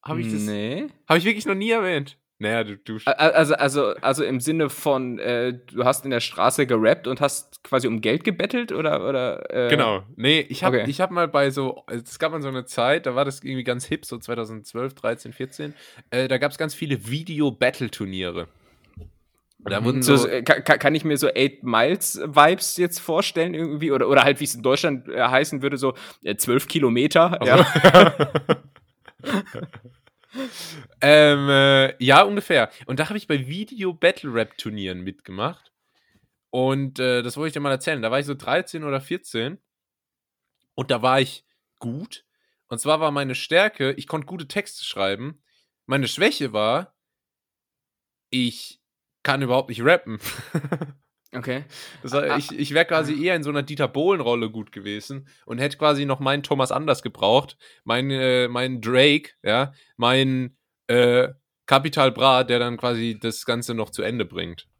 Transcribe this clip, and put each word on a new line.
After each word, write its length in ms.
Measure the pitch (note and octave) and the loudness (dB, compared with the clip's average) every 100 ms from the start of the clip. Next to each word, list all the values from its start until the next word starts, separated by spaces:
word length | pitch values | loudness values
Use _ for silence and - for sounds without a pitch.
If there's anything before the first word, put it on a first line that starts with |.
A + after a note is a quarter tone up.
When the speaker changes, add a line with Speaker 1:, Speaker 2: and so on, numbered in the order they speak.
Speaker 1:
hab 160 | - D#3 | -6 -6
ich 140 | A2+ | -4
das 120 | G#2+ | -4
Speaker 2:
Nee. 440 | G#2 G#2 G#2+ D3+ D4 _ _ | -4 -4 -4 -6 -8 _ _
Speaker 1:
hab 100 | E3 | -4
ich 80 | F3+ | -2
wirklich 200 | G#3+ B3+ | -4 -6
noch 100 | G3 | -6
nie 160 | G#3+ | -2
erwähnt. 460 | A3+ F#3 D#3+ C#3 _ _ _ | -2 -2 -4 -6 _ _ _
Naja, 240 | G#2+ A2+ | -4 -4
du, 140 | G#2 G2+ | -4 -10
du 200 | - G#2+ | -12 -6
Speaker 2:
A-, 80 | C3+ | -4
a-, 180 | C3+ D#3 | 0 2
also, 240 | E3 D3+ D#3 | 4 2 2
also, 320 | C#3+ C#3+ A2+ - | 0 0 -2 0
also 280 | - C3+ | -2 0
im 160 | D3 C3 | -2 -4
Sinne 300 | B2+ D#3+ D3 | -4 -2 -2
von, 480 | - D3+ C3+ B2+ A#2+ | -2 -2 -2 -2 -6
äh, 400 | - A#2+ B2 B2 - | -4 -2 -4 -6 -12
du 180 | A#2 | -2
hast 220 | B2 C#3 C#3 | 0 0 -2
in 60 | |
der 80 | A#2+ | -4
Straße 440 | - - A2 - C3 | -4 0 0 2 0
gerappt 400 | A#2 A2 A#2+ A#2+ | 4 4 2 -2
und 120 | B2+ | -2
hast 440 | C#3+ - - - - | -2 -4 -12 -20 -4
quasi 220 | C3 A#2+ | -2 0
um 120 | A2 | -2
Geld 240 | G#2+ C#3+ | 0 0
gebettelt 480 | A3 F3 G3+ B3 A#3+ | -2 -4 -4 -4 -4
oder, 380 | - D#3 D3+ G#2 | -4 -2 -2 -2
oder, 440 | C3+ B2+ G1+ G1+ | -2 -4 -6 -6
äh? 160 | - A#2+ | -4 0
Speaker 1:
Genau. 340 | D3 A#2 G2 G2 - | 2 2 -2 -8 -4
Nee, 260 | B2+ D#3 - | 2 2 0
ich 160 | - | -2
hab, 100 | F#3 | 0
Speaker 2:
Okay. 120 | B2+ A2 | 0 -2
Speaker 1:
ich 140 | C3+ | -2
hab 100 | F#3 | -2
mal 160 | F3 E3+ | 0 0
bei 220 | D3 C#3 | 2 0
so, 340 | C3+ C3+ - - | 0 -6 -6 -10
es 300 | A#2+ A#2 - | -12 -12 -6
gab 120 | D#3+ | -4
mal 100 | D#3+ | -4
so 60 | C#3 | -8
eine 160 | C3 B2 | -8 -8
Zeit, 420 | - A#2+ D#3+ C#3 | -2 0 0 0
da 80 | B2 | -2
war 100 | C#3 | -4
das 180 | C3+ | -4
irgendwie 200 | C3+ C3 B2 | -10 -6 -4
ganz 180 | B2 B2+ | -6 -6
hip, 200 | B2 - | -8 -8
so 120 | A#2+ | -14
zweitausendzwölf, 720 | - A#2 A2 A2 G2+ A#2 C3 | -8 -8 -8 -12 -12 -8 -8
dreizehn, 400 | C3+ A2+ A#2 A#2 | -6 -6 -4 -10
vierzehn. 400 | - C3 - D3 C#3+ - - _ | -12 -12 -10 -12 -12 -20 -20 _
Äh, 180 | B2 C3 | -4 0
da 80 | C3 | 0
gab's 200 | C#3+ - | -2 -2
ganz 160 | D#3 - | -8 -6
viele 340 | D#3 B2+ G#2 | -6 -6 -4
Video-Battle-Turniere. 1400 | C#3 E3 D3+ C#3+ A2+ B2+ - B2 - G2+ F#2 F2+ F2 E2 _ _ _ _ - - _ _ _ _ _ | -8 -6 -2 -2 0 -2 0 -8 -6 -8 -6 -6 -6 -10 _ _ _ _ -20 -20 _ _ _ _ _
Da 220 | G2 G2 | -6 -2
Speaker 2:
Mhm. 40 | A#2 | 0
Speaker 1:
wurden 180 | C3 | 0
Speaker 2:
So, 120 | C3 C#3 | 6 6
Speaker 1:
so 120 | A#2+ | 6
Speaker 2:
äh, 140 | B2 | -2
ka-, 180 | A#2 - | 2 2
ka-, 160 | - C#3 | 4 4
kann 160 | C#3+ D#3 | 4 2
ich 80 | |
mir 140 | D#3 D3 | 0 0
so 100 | D3 | 0
Eight 300 | - C3+ C3+ | 2 0 -2
Miles-Vibes 1120 | B2 A2+ B2 F#3+ - - D#3 D3 D3+ F#3+ - - | 0 2 2 0 -4 -6 0 6 6 6 -4 -2
jetzt 220 | F3 E3+ | -2 -2
vorstellen 560 | - E3 G3+ F3 E3 D#3+ | -2 -2 0 -2 -2 -2
irgendwie? 360 | E3 D3 D#3 | -4 -2 0
Oder, 160 | C3+ B2 | 0 4
oder 160 | C3+ | 6
halt, 160 | C3+ C#3 | 6 2
wie 40 | D3 | -4
es 80 | A#2+ | -2
in 60 | |
Deutschland, 480 | B2+ C3+ E3 C3+ - | 0 2 0 -4 -6
äh, 120 | - | 0
heißen 400 | B2 C3 D3+ C#3+ | 2 2 0 -2
würde, 140 | C#3 C#3 | -4 -2
so, 180 | C3+ B2+ - - | -4 -4 -16 -12
äh, 120 | - G#2 | -8 -4
zwölf 320 | - B2 - | 2 0 0
Kilometer, 720 | E3 C3 A#2 D3 E3+ E3+ E3+ | 0 2 2 0 2 0 0
Speaker 1:
Ach 40 | A#2+ | 4
Speaker 2:
ja. 680 | C3+ C3 D#3 F3+ F3+ F3+ - D3 D3 - | 6 6 6 8 10 10 6 0 0 0
Speaker 1:
so. 80 | D#3+ - _ _ _ - _ - | -2 -2 _ _ _ -20 _ -4
<laughs> 60 | G3+ F#3+ - E3+ - B2 B2 _ _ _ B3 C4 - - D#3+ - _ | -4 -4 -12 -14 -16 -20 _ _ _ _ -12 -12 -12 -16 -16 -20 _
Ähm, 480 | C#3 D3+ D3+ C#3+ C#3 | 6 8 8 6 4
äh, 540 | C#3 C#3 C#3 C3+ - | 4 6 6 2 0
ja, 180 | B2+ C#3 | 6 8
ungefähr. 460 | G3+ G#3 - D3+ A2+ - - | 8 2 2 2 2 -4 -8
Und 140 | C3 | -4
da 100 | D#3 | -4
hab 60 | G#3 | -6
ich 120 | - | -2
bei 200 | D3 C3 | -4 -2
Video-Battle-Rap-Turnieren 1500 | E3+ G#3+ B3 F#3 E3 E3+ F#3 C#3+ A#2 A2 - A2+ G#2 F#2+ F2+ | -10 -10 -6 -6 2 0 0 -6 -4 -4 -6 -10 -8 -8 -8
mitgemacht. 680 | F#2 F#2+ - F#2+ B2+ F3 _ _ _ _ _ _ _ _ _ | -10 -12 -14 -6 -6 -8 _ _ _ _ _ _ _ _ _
Und, 500 | B2 C3 C3+ C3+ C3+ | 0 0 0 -4 -2
äh, 220 | B2+ B2 | 0 0
das 140 | A#2+ B2+ | -2 -6
wollte 100 | D#3 | -6
ich 60 | |
dir 60 | D3 | -4
mal 120 | C#3+ | -2
erzählen. 300 | C3+ D#3+ D3 | -2 -2 -4
Da 100 | A2+ | -2
war 80 | C3 | -2
ich 60 | C#3+ | -2
so 100 | C#3+ | -8
dreizehn 480 | - D3+ - E3 | -2 -2 -2 -10
oder 180 | D3+ C3+ | -6 -6
vierzehn. 560 | C3+ F3+ - A2+ A#2+ F#3+ _ _ _ _ _ _ _ _ _ _ _ - | -6 -10 -6 -6 -6 -8 _ _ _ _ _ _ _ _ _ _ _ -10
Und 160 | B2 | -2
da 100 | B2 | 2
war 180 | B2+ C3 | 4 4
ich 240 | C3 - _ _ _ _ | 2 -4 _ _ _ _
gut. 460 | A#2+ C3 F#3+ - _ _ _ _ _ | -10 -10 -12 -18 _ _ _ _ _
Und 120 | A#2 | -8
zwar 200 | D3 D#3 | 0 2
war 120 | D#3 | 2
meine 240 | C#3+ C#3 B2 | -2 -4 -6
Stärke, 560 | - E3 G#3 - C3+ | 2 2 2 0 -2
ich 140 | - - | -2 -6
konnte 200 | D#3+ C#3+ | -8 -8
gute 200 | E3+ C#3+ | -14 -8
Texte 360 | G3+ G3+ - - | -8 -8 -12 -10
schreiben. 560 | G2+ G2 G2+ C3 D#3+ _ _ _ _ - | -2 -2 -2 -8 -12 _ _ _ _ -4
Meine 220 | C3+ A#2+ | -2 -2
Schwäche 460 | C#3+ G3+ - C3+ | 0 0 0 -4
war, 420 | G#2+ G#2+ C3+ F#3+ _ _ _ _ _ _ _ _ _ _ _ _ _ _ | 0 0 0 -4 _ _ _ _ _ _ _ _ _ _ _ _ _ _
ich 500 | B2+ A#2+ - - - _ _ _ _ | -2 -2 -4 -16 -20 _ _ _ _
kann 180 | - C3+ | -2 0
überhaupt 280 | C3+ C3+ - | 2 0 0
nicht 140 | A2+ | 0
rappen. 360 | B2+ F3 - A2 - - - | 4 4 2 -10 -10 -14 -8
<laughs> 460 | D#3+ C#3 D3 C3+ - _ _ _ B2+ | -8 -4 -8 -8 -14 _ _ _ -10
Speaker 2:
Okay. 300 | B2 B2+ D3 - - - | -6 -6 -8 -18 -20 -16
Speaker 1:
Das 100 | C3 | -4
war, 100 | C#3 | -2
Speaker 2:
Ah, 140 | D3 D3 | 0 -2
Speaker 1:
ich, 140 | C#3+ D#3 | -4 -6
ich 160 | C#3+ | -2
wär 120 | C#3+ E3+ | 0 2
quasi 280 | D#3+ D3 | 0 -2
Speaker 2:
ah. 80 | D3+ | -4
Speaker 1:
eher 120 | E3+ F3 | -2 -2
in 80 | |
so 60 | D3 | -2
einer 140 | D3 | -4
Dieter 240 | C#3 D3 C3+ | -6 -4 -2
Bohlen-Rolle 600 | C#3 E3+ F#3+ A#2+ A#2+ A2 | 0 0 0 0 0 -2
gut 220 | A2 G#2 | -8 -14
gewesen 560 | - G2+ G#2 - C#3 C#3 _ - | -14 -10 -10 -10 -16 -16 _ -14
und 120 | B2 | -6
hätte 200 | C#3 C#3 | -6 0
quasi 280 | D3+ C#3+ C#3+ | 0 2 0
noch 140 | C3 | -2
meinen 220 | C3+ C#3+ | 0 -2
Thomas 280 | C#3+ C3+ C3 | -2 -2 0
Anders 300 | C#3 D#3 D3 | 0 0 -2
gebraucht, 540 | A#2+ - G2 B2 C3+ - - _ | -2 -2 4 4 2 -18 -20 _
meinen, 280 | - A#2 C3+ | -4 -2 0
äh, 360 | C3+ C3 B2+ B2 | 0 2 2 0
meinen 320 | B2 C3 B2 | -2 -4 -4
Drake, 500 | A2 B2+ C#3+ C#3+ - _ | 0 6 6 4 -2 _
ja, 300 | - A2+ C#3 _ _ - | -2 0 -2 _ _ -2
meinen, 580 | A#2 C3 C3+ C3 B2 _ _ _ - | 2 2 2 0 -4 _ _ _ 0
äh, 420 | A#2+ B2 B2 C3 - _ _ - | 4 4 4 0 -4 _ _ 2
Capital 480 | C#3 D3+ D3 C3+ | 2 2 2 2
Bra, 320 | A#2 C3+ B2+ B2+ | 4 4 4 2
der 140 | A#2+ | 0
dann 180 | A#2+ A#2 | -2 -4
quasi 400 | B2 A#2 A#2 A2 | -4 -2 -4 -4
das 240 | A#2 A2+ - | -8 -6 -4
Ganze 280 | A#2+ A#2+ | -4 -4
noch 160 | A#2 G#2 | -6 -6
zu 120 | - | -6
Ende 220 | G2+ A#2+ | -6 -4
bringt. 440 | F#2+ F2+ F2 E2+ - _ | -6 -8 -10 -12 -20 _